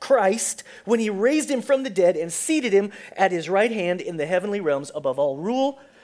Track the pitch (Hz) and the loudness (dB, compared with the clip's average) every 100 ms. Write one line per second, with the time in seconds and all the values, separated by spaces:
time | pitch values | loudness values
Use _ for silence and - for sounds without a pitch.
0 | - 269 190 226 - - - - - 233 | 2 4 4 0 -4 -6 -14 -10 -2 0
1 | 214 196 233 311 247 262 - 269 262 190 | 0 0 2 2 0 -2 2 0 0 2
2 | 180 165 170 - - 311 247 196 202 - | 4 2 -2 -4 -2 0 2 2 2 -6
3 | - - 185 180 156 190 233 220 175 180 | -8 0 0 0 0 2 2 0 -2 -2
4 | 151 165 147 180 208 202 160 139 143 151 | -4 -6 -2 -2 -2 -2 0 -2 -4 -6
5 | 139 131 143 139 185 254 269 269 - _ | -2 0 -2 -2 -2 0 0 -4 -16 _